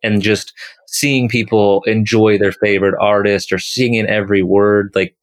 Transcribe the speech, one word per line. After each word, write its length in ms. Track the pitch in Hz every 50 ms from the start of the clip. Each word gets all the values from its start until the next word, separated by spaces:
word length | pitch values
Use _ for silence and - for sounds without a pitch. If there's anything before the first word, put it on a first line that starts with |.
| -
and 180 | 110 104 101
just 320 | 95 107 107 - - - - - - - - _ _
seeing 400 | - - - 147 143 135 131 123
people 540 | 110 123 120 110 - 113 107 104 101 98 98 -
enjoy 500 | 110 110 110 107 - 113 110 110 107 104
their 140 | 98 101 98
favorite 440 | 92 - 107 104 101 95 98 98 95 -
artist 500 | 101 104 104 101 101 104 101 92 - -
or 60 | 98
singing 480 | 92 - - - 123 127 120 117 113 104
every 380 | 98 107 107 98 95 101 98 92
word. 480 | 90 98 101 101 104 104 104 101 101 -
Like, 220 | 98 95 90 - _